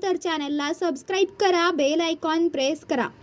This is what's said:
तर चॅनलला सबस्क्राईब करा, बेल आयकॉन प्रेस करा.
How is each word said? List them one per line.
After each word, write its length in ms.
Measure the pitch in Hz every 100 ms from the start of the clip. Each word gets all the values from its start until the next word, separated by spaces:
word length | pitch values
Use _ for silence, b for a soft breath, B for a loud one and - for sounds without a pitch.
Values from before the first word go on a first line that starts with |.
तर 140 | 392 359
चॅनलला 560 | 359 311 285 294 285
सबस्क्राईब 600 | 320 349 269 - 381 392 -
करा, 300 | 403 349 339
बेल 300 | 320 285 320
आयकॉन 480 | 330 330 320 320 339
प्रेस 360 | 277 269 311
करा. 240 | - 247 214 -